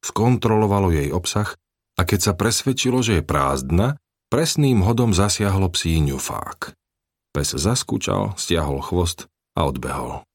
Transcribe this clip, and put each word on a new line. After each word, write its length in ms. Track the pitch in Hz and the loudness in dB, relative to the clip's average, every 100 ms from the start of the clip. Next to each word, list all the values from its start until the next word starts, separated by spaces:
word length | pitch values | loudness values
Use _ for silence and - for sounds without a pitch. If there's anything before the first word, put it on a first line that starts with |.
skontrolovalo 880 | - - 113 123 113 107 107 101 98 | -8 0 2 4 2 2 4 4 4
jej 240 | 80 71 | 2 0
obsah 320 | 87 90 - 104 - _ _ _ | -2 -2 -2 -4 -6 _ _ _
a 80 | - | -4
keď 180 | - 104 | 0 2
sa 120 | - | 0
presvedčilo, 720 | 92 104 113 - 131 123 127 117 | 0 0 0 -2 -2 0 0 2
že 160 | 95 | 0
je 20 | |
prázdna, 760 | 73 71 69 69 65 82 113 147 _ _ _ | 2 0 2 0 0 0 2 -2 _ _ _
presným 480 | 123 160 - 143 117 | 0 0 2 2 4
hodom 320 | 95 117 120 | 2 2 2
zasiahlo 560 | 90 104 - 101 95 95 | 2 2 0 0 2 0
psí 320 | 87 85 - | 0 0 2
ňufák. 720 | 69 67 - - - - - - _ _ _ _ _ | 0 -2 -6 -8 -10 -10 -14 -14 _ _ _ _ _
Pes 240 | 69 73 | -4 -2
zaskúčal, 800 | 67 80 123 - - - 98 50 | -2 0 0 -2 -4 -2 0 -2
stiahol 480 | 101 - 85 73 69 | -4 -2 -2 0 -4
chvost 480 | - 90 87 - - _ _ | -2 0 0 -2 -14 _ _
a 80 | - | -4
odbehol. 640 | 73 64 65 67 62 - - | -4 -4 -6 -8 -8 -10 -14